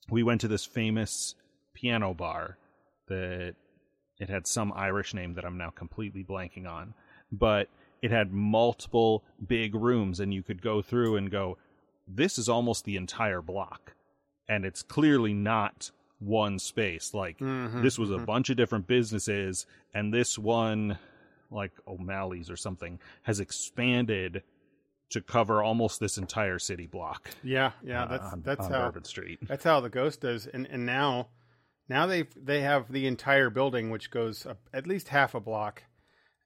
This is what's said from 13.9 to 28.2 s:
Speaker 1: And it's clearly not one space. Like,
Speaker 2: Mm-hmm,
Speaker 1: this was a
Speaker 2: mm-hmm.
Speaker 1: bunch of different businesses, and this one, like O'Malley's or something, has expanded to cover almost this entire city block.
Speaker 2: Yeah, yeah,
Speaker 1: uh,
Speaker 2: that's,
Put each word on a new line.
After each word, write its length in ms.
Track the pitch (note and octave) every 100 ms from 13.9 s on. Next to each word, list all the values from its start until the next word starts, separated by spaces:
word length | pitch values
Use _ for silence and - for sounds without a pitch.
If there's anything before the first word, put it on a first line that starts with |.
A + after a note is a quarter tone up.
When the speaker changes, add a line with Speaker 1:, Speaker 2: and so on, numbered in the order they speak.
| - _ _ _ _ -
Speaker 1:
And 160 | G#2 F#2+
it's 160 | -
clearly 500 | - - D3+ C#3 A2
not 580 | G#2 G2+ A2+ G2+ - - - _ _
one 400 | G2+ A2 G#2 F#2+
space. 540 | - - G#2 E2 -
Like, 240 | G#2+ F#2 E2
Speaker 2:
Mm-hmm, 420 | C3+ C3 B2 A#2+
Speaker 1:
this 160 | B2 A#2+
was 140 | G#2+
a 40 | A#2
Speaker 2:
mm-hmm. 100 | A2+
Speaker 1:
bunch 240 | A#2 C3+
of 80 | B2
different 300 | A#2 A2 F#2
businesses, 800 | B2 A2+ G#2+ - G2+ F#2+ F#2 - - _
and 200 | G#2 G#2
this 240 | A#2 B2 -
one, 640 | G#2 A#2 A2+ G#2+ G#2+ G2 - - - _ _
like 220 | G#2 G2 - -
O'Malley's 640 | F#2 F2+ G2 F#2+ F2+ E2
or 80 | F2+
something, 420 | G#2 F2+ E2+ F2 - -
has 160 | - G2+
expanded 1040 | G2 - - - B2 B2 A#2 G2+ F#2 F2+ - _ _ _ _ _ _
to 100 | A2+
cover 420 | - A#2+ G#2+ G#2+
almost 360 | G#2+ A2+ A2 -
this 160 | G#2 -
entire 420 | F2+ - G2+ F#2
city 280 | - F2 E2
block. 420 | F#2+ D#2+ D2 - -
Speaker 2:
Yeah, 300 | B2+ C3 C3 -
yeah, 200 | - B2
Speaker 1:
uh, 40 | A#2+
Speaker 2:
that's, 260 | B2+